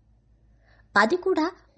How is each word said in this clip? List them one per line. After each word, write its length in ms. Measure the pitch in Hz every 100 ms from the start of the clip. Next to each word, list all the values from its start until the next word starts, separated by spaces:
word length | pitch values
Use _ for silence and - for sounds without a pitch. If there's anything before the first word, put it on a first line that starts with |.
| _ _ _ _ _ _ _ _ _ 202
అది 200 | 220 359
కూడా 340 | 381 330 311 - _